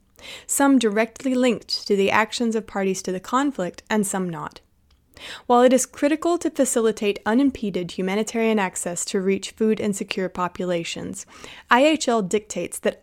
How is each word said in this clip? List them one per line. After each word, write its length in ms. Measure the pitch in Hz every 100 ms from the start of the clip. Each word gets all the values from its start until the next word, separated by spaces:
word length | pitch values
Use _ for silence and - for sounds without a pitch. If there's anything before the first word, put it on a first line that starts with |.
| _ _ - -
some 360 | - - 277 269
directly 560 | 226 202 226 - 269 254
linked 500 | 254 214 - - -
to 80 |
the 160 | 202 196
actions 460 | 208 220 - 240 220
of 100 | 214
parties 340 | 202 196 190
to 100 | -
the 80 | 185
conflict 640 | - 254 285 262 180 - -
and 160 | 214
some 240 | 202 190 180
not. 320 | 160 147 - _ _ _ _ _ - - - -
While 160 | 240
it 100 | 247
is 140 | 254 -
critical 500 | - 285 311 330 339
to 120 | 330
facilitate 680 | - 254 247 220 214 208 196
unimpeded 680 | - 233 277 - 208 180 175
humanitarian 680 | - 185 202 220 233 226 220
access 460 | 185 - 185 175
to 160 | - 208
reach 320 | 185 196 -
food 260 | - 220 214
insecure 500 | 214 202 202 - 185
populations, 1000 | - 180 - 180 175 165 175 175 190 - - - - -
I 140 | 240
H 240 | 294 311 -
L 140 | 233
dictates 580 | 185 214 - 180 175 -
that 180 | - -